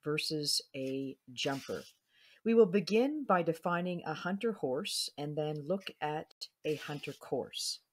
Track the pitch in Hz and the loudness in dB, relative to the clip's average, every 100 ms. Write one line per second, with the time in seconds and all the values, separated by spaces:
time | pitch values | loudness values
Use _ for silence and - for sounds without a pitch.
0 | 156 151 - 156 147 - - 139 135 135 | -2 -2 -2 -2 0 -2 -2 -6 -4 -2
1 | 135 131 - 123 143 139 - 90 - - | -4 -8 -16 -4 -2 -2 -4 -8 -8 -20
2 | _ _ - - 220 226 214 190 180 208 | _ _ -20 -6 4 8 8 6 4 4
3 | 262 302 269 185 165 160 185 175 180 175 | 4 0 4 4 4 0 0 0 0 -4
4 | - 151 175 196 233 202 143 127 202 - | -4 -4 -2 -2 -2 -2 -2 -2 -2 -4
5 | - - 147 147 151 151 143 196 - - | -6 -6 -6 -2 -2 -4 -2 -4 -4 -6
6 | 151 151 - - - _ 156 147 - 147 | -4 -4 -6 -14 -16 _ -4 -4 -4 -8
7 | 147 135 - 135 - - - - _ | -8 -12 -4 -4 -4 -6 -6 -6 _